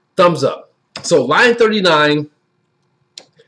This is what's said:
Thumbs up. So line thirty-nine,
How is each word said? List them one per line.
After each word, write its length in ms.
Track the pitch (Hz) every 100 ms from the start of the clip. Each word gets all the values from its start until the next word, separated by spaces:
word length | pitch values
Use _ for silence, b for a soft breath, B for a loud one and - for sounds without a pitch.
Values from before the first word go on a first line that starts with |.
| _ -
Thumbs 280 | 175 151
up. 260 | 127 - - _ _ -
So 220 | - 160
line 300 | 123 160 240
thirty-nine, 760 | 240 220 214 180 151 147 151 147 _ _ _ _ _ _ _ _ - - b